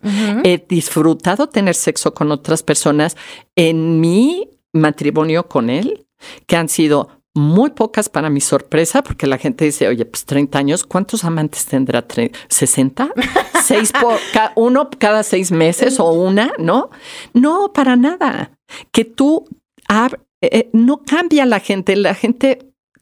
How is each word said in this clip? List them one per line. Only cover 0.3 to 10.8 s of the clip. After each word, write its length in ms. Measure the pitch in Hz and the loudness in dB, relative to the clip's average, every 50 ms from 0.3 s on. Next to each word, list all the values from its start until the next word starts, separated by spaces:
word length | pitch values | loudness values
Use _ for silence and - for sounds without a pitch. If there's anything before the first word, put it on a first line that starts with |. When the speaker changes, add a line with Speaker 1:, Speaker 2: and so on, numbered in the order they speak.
| 208 240 - | -2 0 2
Speaker 2:
He 200 | 180 180 175 - | 2 2 0 -2
disfrutado 800 | - 185 165 - - - 165 156 165 160 160 - 175 190 233 294 302 | -2 -2 -2 -2 -2 -2 2 2 2 2 0 0 -2 0 0 -2 -2
tener 260 | - 226 202 185 170 | 0 0 0 0 0
sexo 380 | - - - - - - 165 - | 0 -2 -2 -4 -2 -4 -6 -4
con 180 | - 160 151 | -2 -2 -2
otras 320 | 151 147 - - 160 156 - | -2 -4 -2 -4 -4 -4 -2
personas 540 | - 151 - - 156 147 151 151 170 - - - - - - - _ - | -2 -2 0 0 0 2 2 0 -2 -4 -8 -18 -20 -20 -20 -16 _ -2
en 440 | 180 165 165 165 160 160 165 165 160 | 0 0 2 2 0 0 0 2 2
mi 500 | 165 170 175 208 247 294 349 370 480 - _ _ _ _ | 2 4 4 4 2 2 0 -2 -8 -10 _ _ _ _
matrimonio 760 | - 160 156 151 147 - - 143 - 156 151 160 156 170 170 | 0 0 2 2 0 0 -2 -2 0 0 0 0 0 -2 -2
con 220 | - - 139 113 120 | -2 -2 -2 -2 0
él, 360 | 127 156 214 330 427 - _ _ _ _ - - - - _ | -2 -2 -4 -4 -6 -8 _ _ _ _ -20 -20 -20 -16 _
que 80 | - - | -2 -2
han 140 | 170 165 151 | 0 0 -2
sido 400 | - - 160 151 147 139 - - - _ _ _ - | 0 0 2 2 2 0 -2 -4 -12 _ _ _ -2
muy 360 | 151 147 151 165 208 262 294 | 0 2 2 4 4 2 2
pocas 360 | - - 226 220 - 220 208 - | 0 -2 -4 -2 -2 -2 -4 -2
para 200 | - 151 156 156 | -4 -4 -2 -2
mi 120 | 143 143 | -2 -2
sorpresa, 640 | - - 147 135 - - - 156 165 160 - 277 277 | -2 0 -2 -2 -2 -2 -2 0 0 2 0 -2 -2
porque 220 | - - - 156 | -2 -6 -4 -2
la 100 | 139 135 | -2 -2
gente 260 | 123 - 147 120 - 156 | -2 -4 -6 -2 0 -2
dice, 220 | 151 143 - 147 | -2 0 0 0
"Oye, 180 | 98 127 113 110 | 0 0 -2 -4
pues 200 | - - - - | -6 -8 -14 -8
treinta 340 | - 143 139 143 139 - 143 | -4 -2 -2 -2 0 0 0
años, 240 | 139 139 160 190 | 0 0 0 -2